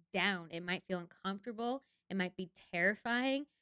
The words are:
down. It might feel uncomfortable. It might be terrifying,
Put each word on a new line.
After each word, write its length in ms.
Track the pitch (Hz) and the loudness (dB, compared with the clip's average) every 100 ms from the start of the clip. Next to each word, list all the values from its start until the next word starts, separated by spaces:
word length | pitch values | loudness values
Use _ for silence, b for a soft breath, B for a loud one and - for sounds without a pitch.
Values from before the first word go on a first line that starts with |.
| _ | _
down. 340 | 185 190 185 165 | 2 2 2 -4
It 80 | 170 | -6
might 200 | 175 185 | -2 -2
feel 160 | - 180 | -2 -4
uncomfortable. 840 | 175 - 190 196 247 214 240 269 - _ - | -4 -8 -6 -6 -6 -4 -2 -4 -8 _ -4
It 80 | 185 | -2
might 200 | 180 - | -2 -2
be 140 | 180 - - | -8 -10 -4
terrifying, 760 | 170 185 214 233 240 262 277 294 _ | 2 4 2 0 0 2 0 -2 _